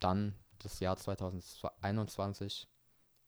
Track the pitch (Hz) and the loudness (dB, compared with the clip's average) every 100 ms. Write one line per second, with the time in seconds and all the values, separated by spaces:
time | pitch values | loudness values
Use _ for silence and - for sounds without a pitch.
0 | 92 98 104 98 - - 101 - 92 95 | 4 4 2 -2 -12 -14 -8 0 2 2
1 | - 98 95 92 - - - - 98 110 | 0 -2 -2 -4 -8 -6 -6 -2 0 2
2 | 104 - 98 98 98 - - _ _ _ | 0 0 -2 -2 -4 -6 -10 _ _ _
3 | _ _ | _ _